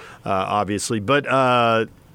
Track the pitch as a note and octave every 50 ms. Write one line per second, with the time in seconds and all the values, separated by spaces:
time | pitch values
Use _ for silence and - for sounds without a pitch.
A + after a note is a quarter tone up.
0 | - - - - - G2+ G2 F#2+ F#2+ G2 G2+ G#2 G2+ F#2 G#2 F#2+ - - A#2+ G#2+
1 | G2 G#2+ C#3 C#3+ C3 B2 C3 C3+ C3 B2+ B2 A#2+ A#2 A2+ A2+ A2+ A2 - - -
2 | - -